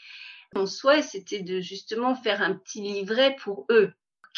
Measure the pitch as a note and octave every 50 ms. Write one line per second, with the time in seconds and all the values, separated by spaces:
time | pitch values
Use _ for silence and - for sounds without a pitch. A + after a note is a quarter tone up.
0 | - - - - - - - - - _ - F#3+ F#3+ G3 - - - C#4 - G#3+
1 | - - - G3 F#3+ - G#3 G#3 F#3 E3+ F#3 F#3 F3+ F3 G3 G3 - - A3 A3+
2 | A#3+ B3+ C4 B3+ - A3 G3 F#3+ F#3 E3+ F#3+ - _ - - A3 G3+ G3+ G3+ G3+
3 | G3 F#3+ A3 B3 C4+ C4+ C4+ C4+ - G#3 G3 G3 - - A#3 A3+ G3 - - _
4 | _ _ _ _ _ - -